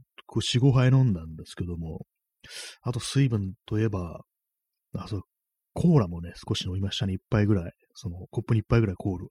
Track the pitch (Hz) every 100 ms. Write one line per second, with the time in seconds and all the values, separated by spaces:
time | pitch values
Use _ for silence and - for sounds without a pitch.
0 | - - - 113 - 120 139 131 127 131
1 | 127 87 80 80 - - 90 85 80 -
2 | - _ _ _ - - - - 123 117
3 | - 135 135 110 95 - - 107 110 98
4 | 85 - - _ _ _ _ _ _ 90
5 | 87 101 - _ _ _ _ - 175 151
6 | 90 85 85 - - 107 98 92 98 -
7 | 98 92 - 110 104 98 82 - _ -
8 | 90 87 - - - 113 - 117 104 90
9 | 101 92 98